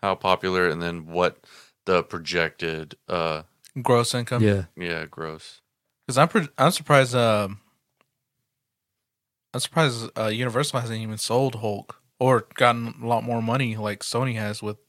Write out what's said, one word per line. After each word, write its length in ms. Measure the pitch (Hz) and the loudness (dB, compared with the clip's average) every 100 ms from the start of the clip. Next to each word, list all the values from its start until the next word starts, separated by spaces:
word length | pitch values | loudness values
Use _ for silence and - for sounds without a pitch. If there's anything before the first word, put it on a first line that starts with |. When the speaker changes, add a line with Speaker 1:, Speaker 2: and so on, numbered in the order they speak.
Speaker 1:
how 120 | 101 | 0
popular 540 | 92 95 92 92 92 90 | 0 2 2 2 2 2
and 140 | 80 | 0
then 240 | 85 85 80 | -4 -6 -6
what 320 | 82 90 - _ - - _ | 0 0 0 _ -20 -20 _
the 180 | - 90 | 0 0
projected, 960 | 85 87 78 87 82 - 82 80 78 - _ | 0 -8 -4 0 -2 -2 -6 -6 -10 -18 _
uh, 340 | 90 82 78 80 _ - - | -2 -2 -4 -8 _ -16 -12
Speaker 2:
Gross 320 | 120 123 120 | 0 2 2
income. 280 | 123 117 123 | -2 -4 2
Speaker 3:
Yeah. 220 | 110 98 90 - | 2 2 -2 -8
Speaker 1:
yeah, 280 | 87 82 78 | -6 -6 -8
gross. 540 | - 80 78 - - _ _ _ _ - | -10 -10 -10 -16 -20 _ _ _ _ -4
Speaker 2:
'Cause 80 | 131 | 2
I'm 100 | 160 | 4
pre-, 200 | 226 151 - | 4 -2 2
I'm 120 | 135 | 2
surprised, 440 | - 156 143 131 | 2 4 4 6
um, 460 | 123 117 107 101 101 _ _ _ _ _ _ _ _ _ _ _ _ _ _ _ _ _ _ _ | 4 4 2 0 -6 _ _ _ _ _ _ _ _ _ _ _ _ _ _ _ _ _ _ _
I'm 60 | 123 | -8
surprised, 500 | - - 156 117 113 - | -4 0 0 0 -8 -4
uh, 80 | 110 | -2
Universal 540 | 110 123 117 147 131 | -2 -2 -2 -2 -2
hasn't 200 | 120 113 | -4 -6
even 180 | 110 110 | -8 -6
sold 380 | - 117 135 113 | -2 0 0 -2
Hulk 440 | 107 101 - - _ _ | -4 -4 -8 -20 _ _
or 260 | 127 127 - | 4 4 2
gotten 400 | - 123 117 117 - | 2 4 4 -2 -8
a 40 | 117 | -2
lot 180 | 117 | -2
more 160 | 113 117 | 0 -2
money 340 | 113 120 127 110 | 0 0 0 -2
like 240 | 107 101 | -4 -6
Sony 340 | - 117 131 | -4 -2 -2
has 280 | 113 107 107 | -2 -4 -6
with 140 | 107 104 | -8 -10